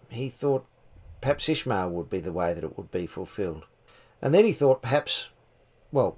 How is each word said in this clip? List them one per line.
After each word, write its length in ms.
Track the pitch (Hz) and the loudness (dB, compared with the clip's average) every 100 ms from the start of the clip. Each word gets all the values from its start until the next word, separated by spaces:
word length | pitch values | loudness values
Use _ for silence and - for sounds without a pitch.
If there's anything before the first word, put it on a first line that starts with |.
| - | -14
he 200 | 117 135 | -10 -8
thought 360 | - 143 131 - _ - - - - | -4 0 0 -2 _ -20 -20 -20 -6
perhaps 280 | 131 143 - | -2 0 0
Ishmael 400 | 156 131 101 90 | 0 0 -2 0
would 180 | 87 - | -4 -4
be 100 | 92 | -4
the 120 | 87 | -4
way 220 | 85 87 | -2 0
that 100 | 85 | -2
it 140 | 80 - | -4 -8
would 140 | 85 | -8
be 140 | 92 85 | -6 -6
fulfilled. 600 | - 92 - 92 80 - _ _ - - _ | -8 -10 -6 -4 -6 -12 _ _ -20 -20 _
And 120 | 135 | 2
then 120 | 175 220 | 6 6
he 80 | |
thought 280 | 143 143 131 | 4 4 4
perhaps 480 | 120 143 - - - - _ _ _ _ _ | 2 0 2 -4 -4 -14 _ _ _ _ _
well, 260 | 139 98 | 0 0